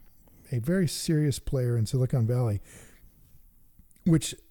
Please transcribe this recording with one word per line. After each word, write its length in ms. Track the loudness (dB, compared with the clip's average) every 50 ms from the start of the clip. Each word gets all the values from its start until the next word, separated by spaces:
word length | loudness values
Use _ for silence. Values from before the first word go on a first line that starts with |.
| -20 -20 -20 -20 -20 -20 -20 -20 -12 -6
a 100 | -6 -4
very 280 | -2 0 0 0 0 0
serious 520 | -2 -4 -2 0 0 2 2 0 0 -2
player 360 | -4 -4 -2 -2 0 0 0
in 100 | 0 0
Silicon 400 | 0 0 0 0 2 2 0 2
Valley, 360 | 2 0 0 0 0 -2 -4 -6 -10 -20 -20 -20 -20 -20 -20 -20 -20 -20 -20 -20 -20 -20 -20 -20 -20 -20 -20 -20 -20 -20 -20 -20 -20 -12 -2 2
which 280 | 4 4 4 2 0 -8 -12 -16 -20